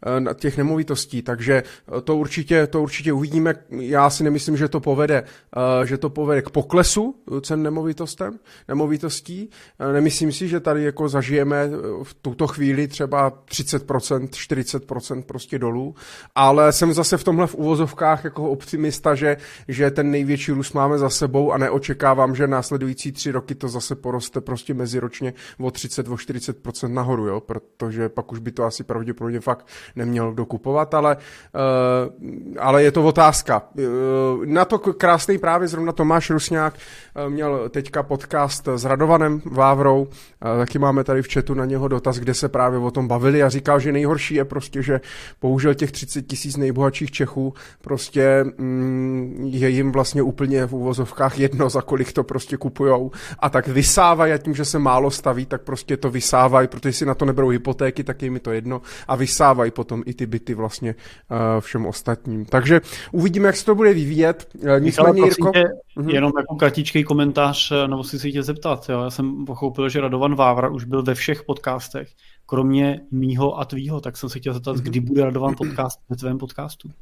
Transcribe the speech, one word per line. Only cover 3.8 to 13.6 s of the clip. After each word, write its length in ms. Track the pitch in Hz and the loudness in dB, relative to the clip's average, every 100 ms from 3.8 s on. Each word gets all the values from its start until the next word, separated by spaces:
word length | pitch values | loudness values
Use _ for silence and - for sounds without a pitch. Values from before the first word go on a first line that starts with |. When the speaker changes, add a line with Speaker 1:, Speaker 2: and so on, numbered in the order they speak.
| 127 143 143 | -2 4 4
Speaker 1:
si 140 | 139 | 4
nemyslím, 340 | 156 147 143 151 | 0 0 0 0
že 100 | 147 | 0
to 120 | 151 | -2
povede, 440 | 139 139 147 143 - - _ - 127 127 | 0 0 2 2 -2 -18 _ -2 2 2
eh, 40 | 127 | 0
že 120 | 135 | -2
to 120 | 147 | -4
povede 320 | 143 147 143 | -2 0 0
k 80 | 135 | 0
poklesu, 680 | - 135 175 180 - 226 269 - 135 | -2 2 4 4 2 -2 -4 -8 -8
eh, 40 | |
cen 220 | 139 160 | -4 -2
nemovitostem, 760 | 151 156 160 156 170 - 190 220 _ - - 139 | -2 -2 -4 -6 -8 -8 -10 -10 _ -20 -6 -2
nemovitostí. 680 | 151 151 160 139 - 175 220 - - _ | 0 -2 -4 -8 -12 -14 -14 -16 -20 _
Eh, 140 | 135 | -2
nemyslím 380 | 143 151 143 156 | 2 2 2 -2
si, 160 | 135 185 | -2 -4
že 120 | 170 | -2
tady 240 | 170 151 | 0 0
jako 260 | 147 143 151 | -2 -2 -2
zažijeme, 480 | 139 123 143 143 143 | -2 0 0 0 0
eh, 60 | 147 147 - 95 | -2 -4 -8 -10
v 100 | 135 | -12
tuto 340 | - - 120 147 | -12 -10 -4 -4
chvíli 400 | 151 139 135 147 | 0 0 0 -2
třeba 420 | 143 139 143 135 135 _ | -4 -2 0 0 -2 _
třicet 420 | - | -8